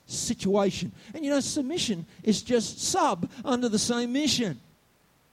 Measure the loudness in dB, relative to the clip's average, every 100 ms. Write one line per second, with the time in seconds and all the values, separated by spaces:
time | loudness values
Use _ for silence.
0 | -12 -6 -4 -2 2 4 2 0 -6 -8
1 | -14 -6 0 0 0 -2 -2 -2 -2 -4
2 | -6 -4 0 0 2 0 0 -4 -2 2
3 | 2 2 -4 -6 -2 0 2 2 0 0
4 | 0 0 2 2 0 -4 -12 _ _ _
5 | _ _ _